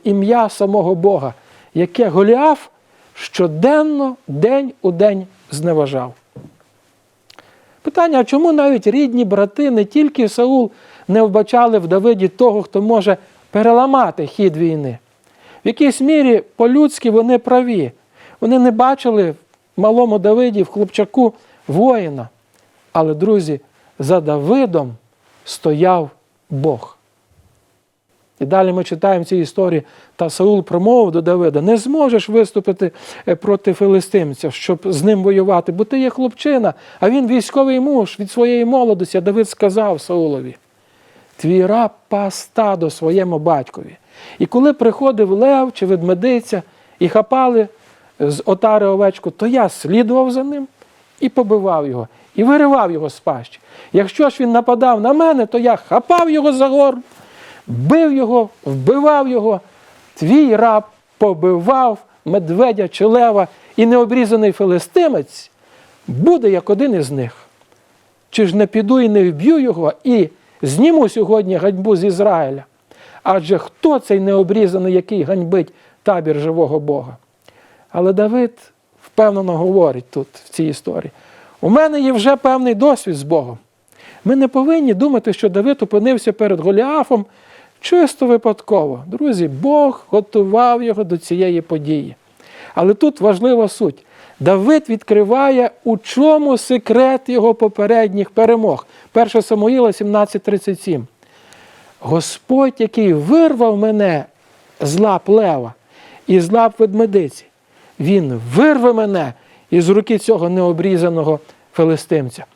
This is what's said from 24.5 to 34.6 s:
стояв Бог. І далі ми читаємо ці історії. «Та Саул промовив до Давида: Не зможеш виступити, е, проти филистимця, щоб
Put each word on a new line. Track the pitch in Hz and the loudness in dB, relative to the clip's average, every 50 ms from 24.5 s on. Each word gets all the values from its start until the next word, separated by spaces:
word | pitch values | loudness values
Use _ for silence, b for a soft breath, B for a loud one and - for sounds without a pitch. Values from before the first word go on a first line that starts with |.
| 247 277 262 196 165 156 135 123 113 - _ _ _ _ _ _ _ _ _ | 0 0 0 0 -2 -4 -4 -6 -10 -16 _ _ _ _ _ _ _ _ _
стояв | - - - - 160 151 147 180 185 185 170 151 135 - _ _ _ _ _ _ - | -18 -12 -6 -4 -2 0 2 2 2 2 0 -2 -6 -12 _ _ _ _ _ _ -10
Бог. | 151 135 143 156 127 110 - - - _ _ _ _ _ _ _ _ _ _ _ _ _ _ _ _ _ _ _ _ _ _ _ _ _ _ _ _ - | -6 -4 -2 -2 -4 -4 -8 -16 -20 _ _ _ _ _ _ _ _ _ _ _ _ _ _ _ _ _ _ _ _ _ _ _ _ _ _ _ _ -10
І | 139 | -4
далі | 147 190 190 190 185 180 | 0 0 2 2 2 0
ми | 185 175 | -4 -4
читаємо | - 170 160 202 196 190 175 165 | -6 -6 -2 0 0 0 0 -2
ці | - 190 | -2 -2
історії. | 175 156 143 - 202 185 180 165 147 - b b b b b b | -2 -2 -2 -2 -2 -2 0 -2 -4 -6 b b b b b b
«Та | - 170 156 | -6 -6 -6
Саул | - - 185 208 208 190 - | -2 0 2 2 2 2 0
промовив | - 170 175 190 226 254 240 214 175 | -2 -2 0 2 4 4 4 2 2
до | 160 170 | 0 0
Давида: | 160 175 180 180 175 156 143 147 | 0 0 0 2 2 0 0 0
Не | 160 208 233 | 0 0 0
зможеш | 214 214 254 294 311 285 247 233 208 - 214 | 0 0 -2 0 0 2 2 2 0 0 0
виступити, | 214 226 208 - - 208 - 202 185 - 196 160 - B B B B B B | 0 0 0 0 -2 -4 -4 -4 -2 -2 -4 -6 -6 B B B B B B
е, | - 175 | -4 -4
проти | 170 - 208 202 196 - 202 180 | -2 -2 -2 -2 -2 -2 -2 -2
филистимця, | - 202 196 190 185 180 - - 190 160 143 135 - - 143 | 0 2 2 2 0 0 0 -2 -2 -2 -4 -6 -8 -8 -8
щоб | - - | -8 -6